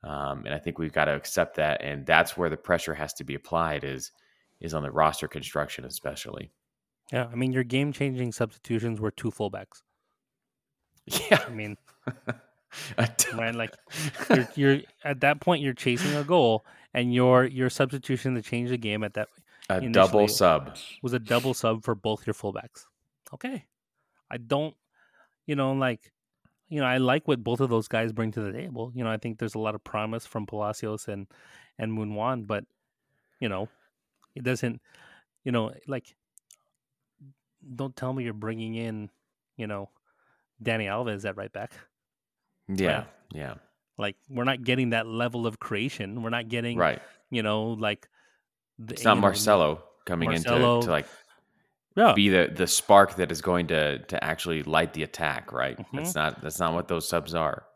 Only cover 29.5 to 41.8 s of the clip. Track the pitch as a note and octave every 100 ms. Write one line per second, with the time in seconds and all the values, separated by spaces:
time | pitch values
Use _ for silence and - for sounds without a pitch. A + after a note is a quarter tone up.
29.5 | A2 A2 G#2+ - G#2+ A2 A2+ - A2+ G#2
30.5 | G#2+ G#2 G#2+ A2 G#2+ - G2+ G2 _ -
31.5 | - _ _ A2 A2 G#2+ G#2 A#2 B2+ G#2+
32.5 | G#2 - _ _ _ _ _ _ _ A#2
33.5 | F#2 G#2+ _ _ _ _ _ _ - B2
34.5 | B2+ B2 A2+ _ - - - _ _ -
35.5 | A#2+ A2 - - C3+ - _ _ _ _
36.5 | _ _ _ _ _ _ _ C#3 _ _
37.5 | _ D3 A#2+ C3+ B2+ B2+ C3 A#2+ G#2+ A2
38.5 | A2+ A2+ A2+ A#2 A2 G#2 _ _ _ _
39.5 | - G#2+ G2+ G2+ _ _ _ _ _ _
40.5 | _ A2+ A2+ G#2 G#2 A#2+ G2+ G#2 G2 G2+
41.5 | G2 A2 -